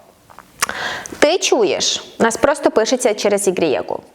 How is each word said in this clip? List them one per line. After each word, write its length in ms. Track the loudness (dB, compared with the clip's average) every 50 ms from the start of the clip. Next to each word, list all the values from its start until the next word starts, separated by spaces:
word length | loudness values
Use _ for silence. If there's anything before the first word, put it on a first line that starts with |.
| -20 _ _ _ _ -20 -20 -20 -20 -20 -12 -8 -6 -6 -6 -6 -8 -8 -8 -10 -10 -10 -4 0
Ти 200 | 2 2 2 2
чуєш, 760 | 2 2 2 4 4 2 2 0 -2 -2 -4 -4 -8 -10 -4 0
у 20 | 0
нас 140 | 0 0
просто 340 | 2 2 0 2 2 0 0
пишеться 440 | 2 2 0 2 0 0 2 0 0
через 340 | 2 0 0 0 2 0 0
ігрієку. 520 | 0 0 0 0 0 0 -2 -4 -8 -8 -10 -14